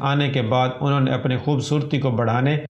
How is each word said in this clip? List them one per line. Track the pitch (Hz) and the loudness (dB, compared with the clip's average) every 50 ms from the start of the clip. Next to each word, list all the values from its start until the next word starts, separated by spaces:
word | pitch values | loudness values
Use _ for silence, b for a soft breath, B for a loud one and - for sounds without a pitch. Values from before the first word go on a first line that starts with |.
| - | -2
آنے | 139 143 143 143 135 | 0 0 0 0 0
کے | 135 131 113 | 0 0 0
بعد | 107 127 127 127 127 - - | 2 2 2 2 0 -2 -2
انہوں | 147 143 139 139 | 0 0 2 2
نے | 131 131 | 2 0
اپنی | 127 127 127 139 127 | 0 0 0 -2 -2
خوبصورتی | 127 - 147 147 131 117 - 147 147 143 147 151 131 | -2 0 0 0 0 0 0 -2 -2 0 0 -2 0
کو | 127 131 | 0 0
بڑھانے | 117 110 120 110 113 123 131 143 151 147 - | 0 2 2 2 2 2 2 0 0 -2 -4